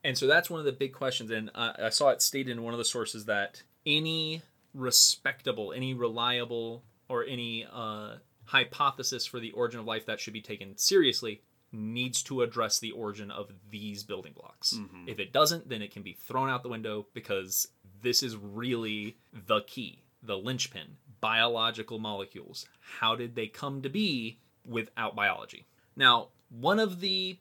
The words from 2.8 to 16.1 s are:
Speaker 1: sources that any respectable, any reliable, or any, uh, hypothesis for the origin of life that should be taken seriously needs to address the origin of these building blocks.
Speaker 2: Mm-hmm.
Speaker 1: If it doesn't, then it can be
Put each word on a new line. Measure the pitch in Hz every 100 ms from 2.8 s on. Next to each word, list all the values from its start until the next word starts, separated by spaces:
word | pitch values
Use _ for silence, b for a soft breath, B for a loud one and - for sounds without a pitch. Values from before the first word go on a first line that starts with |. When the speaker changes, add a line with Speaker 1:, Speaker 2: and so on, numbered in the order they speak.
Speaker 1:
sources | 113 123 107 113
that | 104 104 101 - - _
any | 156 147 160 160 156 160 - _ _
respectable, | 139 127 - - - 139 131 139 110 101
any | 107 131
reliable, | 127 120 113 120 120 120 117 113 117 - _ _
or | 123
any, | 120 123 117 113 -
uh, | 117 110 107 107 113 _ _
hypothesis | - 135 127 - 139 131 127 123 -
for | 123
the | 113
origin | 107 120 120
of | 110
life | 110 110
that | 110
should | -
be | 107
taken | - 104 98 98
seriously | - 196 143 - 117 104 _ _ _
needs | 113 107 120 127 120
to | - 135
address | 117 117 110 -
the | 113
origin | 113 107 104 101
of | 98 104 98 104
these | 107 104 101
building | 101 95 85
blocks. | 69 - - -
Speaker 2:
Mm-hmm. | 117 98 92 87
Speaker 1:
If | 113
it | 95
doesn't, | 131 156 165 -
then | 113
it | 104
can | 107
be | 92